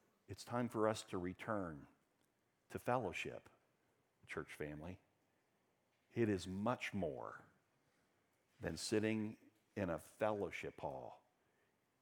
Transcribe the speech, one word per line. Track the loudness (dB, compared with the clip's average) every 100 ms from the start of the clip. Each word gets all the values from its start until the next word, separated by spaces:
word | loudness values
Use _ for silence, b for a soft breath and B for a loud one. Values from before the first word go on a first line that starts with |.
| _ _ -12
It's | -10
time | -2 0 2
for | 6 6
us | 4 0
to | -2
return | -2 -4 -2 -2 -2 -6 -12 _ _ _ _ _ _ _ -10
to | -4
fellowship, | 2 2 2 -2 -6 -8 -14 -20 _ _ _ _ _ _ -8
church | -6 -6 -6
family. | -6 -6 -8 -10 _ _ _ _ _ _ _ _ _ _ _
It | 2 4
is | 4 0
much | 0 0 0 -2
more | 0 0 -2 -8 -10 -18 _ _ _ _ _ _ _ _ _ _ -6
than | -4 -2
sitting | 2 4 4 2 0 -6 -18 _ _ -2
in | 0
a | 0 -4 0
fellowship | 2 2 0 -2 -6 -4
hall, | -6 -6 -10 -14 _ _ _ _ _ _ _ _